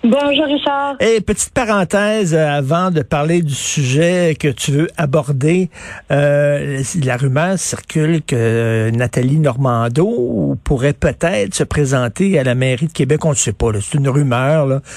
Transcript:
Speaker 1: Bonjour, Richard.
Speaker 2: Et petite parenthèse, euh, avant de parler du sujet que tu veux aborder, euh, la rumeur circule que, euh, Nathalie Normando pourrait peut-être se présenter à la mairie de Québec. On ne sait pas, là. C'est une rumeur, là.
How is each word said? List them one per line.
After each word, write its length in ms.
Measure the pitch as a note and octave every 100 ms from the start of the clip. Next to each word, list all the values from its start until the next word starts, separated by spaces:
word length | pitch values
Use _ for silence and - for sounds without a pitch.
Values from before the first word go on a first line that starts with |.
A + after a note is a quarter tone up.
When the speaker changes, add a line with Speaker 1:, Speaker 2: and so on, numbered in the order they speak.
Speaker 1:
Bonjour, 400 | A#3+ C4 C#4+ C#4 D4+
Richard. 480 | C#4+ C#4+ C#4 C#4+ C4+
Speaker 2:
Et 200 | A3 A3+
petite 320 | - G#3 -
parenthèse, 800 | - A#3 G#3 E3+ G3+ G#3 G#3+ F#3+
euh, 140 | D#3+ D#3
avant 460 | C#3+ C3+ E3+ F#3
de 100 | E3
parler 400 | B2 D3+ D3+ E3+
du 100 | D#3+
sujet 840 | C3+ - - C3 C3+ E3+ F3+ F3 D#3
que 80 | D3+
tu 240 | A#2+ -
veux 160 | C#3 D#3 -
aborder, 720 | D#3 D3+ C#3 C#3 D3 F3+ F#3 - - - -
euh, 680 | C#3 C#3+ C#3+ D3 C#3+ C#3+ C3+ C#3 F3+
la 120 | C3 B2
rumeur 420 | C3+ C3 F3 F#3+
circule 640 | - - - D#3+ D#3 E3
que, 140 | - B2
euh, 540 | A2+ A2+ A#2 A2+ A2
Nathalie 480 | A#2 B2 - B2 D3+
Normando 1120 | D3+ B2 C3+ A#2+ A#2 A#2+ F#3+ A#3+ B2 D#3 D3 C3+
pourrait 300 | - C#3 C#3
peut-être 600 | C#3+ E3 - E3 F#3 G2+
se 120 | -
présenter 760 | - - C#3+ C3 A#2+ - F#3+ F3+
à 60 |
la 100 | C3
mairie 320 | B2 C3 B2 D#3+
de 60 |
Québec. 320 | - C#3 D3+
On 60 | D#3+
ne 40 |
sait 180 | C#3 -
pas, 200 | A2 A#2
là. 80 | G#2
C'est 180 | G2+ D3
une 100 | C#3
rumeur, 580 | C#3+ C#3+ A#2+ C3 D#3+ C#3
là. 160 | C3+ -